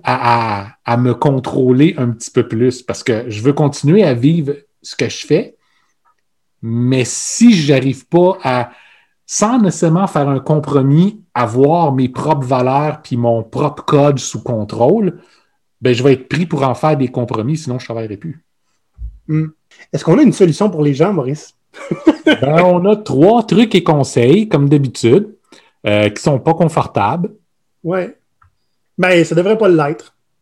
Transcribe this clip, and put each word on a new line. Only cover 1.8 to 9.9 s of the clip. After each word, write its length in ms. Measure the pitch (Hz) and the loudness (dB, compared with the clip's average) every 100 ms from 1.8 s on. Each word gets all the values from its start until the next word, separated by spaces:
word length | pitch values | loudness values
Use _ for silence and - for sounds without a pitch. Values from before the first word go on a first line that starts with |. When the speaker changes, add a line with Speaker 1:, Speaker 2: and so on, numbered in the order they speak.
| 160 175 | 2 0
Speaker 1:
un 140 | 123 | -4
petit 200 | 110 - | -6 -4
peu 160 | - 113 | -4 -2
plus 340 | 113 123 123 | -2 -2 -2
parce 220 | - 113 | -10 -8
que 200 | - 110 127 | -6 -6 -6
je 100 | 104 | -4
veux 120 | 123 | -2
continuer 500 | 143 147 143 139 196 | 0 -2 -2 0 2
à 120 | 180 | 2
vivre 380 | 120 135 165 139 143 _ _ | 0 0 0 -4 -8 _ _
ce 140 | - - | -18 -8
que 120 | 120 | -8
je 160 | - - | -8 -2
fais. 300 | 151 277 _ _ _ _ _ _ _ _ _ _ _ | -2 -2 _ _ _ _ _ _ _ _ _ _ _
Mais 420 | 113 117 123 131 | -8 -2 0 0
si 480 | 120 - - - 240 | -2 -6 -10 4 4
j'arrive 520 | 190 143 135 135 123 _ | 4 2 2 0 -4 _
pas 300 | 165 180 185 | 2 2 0
à, 280 | 135 127 120 - _ _ _ _ - | -2 -2 -4 -12 _ _ _ _ -12
sans 320 | - 214 254 | -2 0 2
nécessairement 460 | 196 - 170 | 0 0 0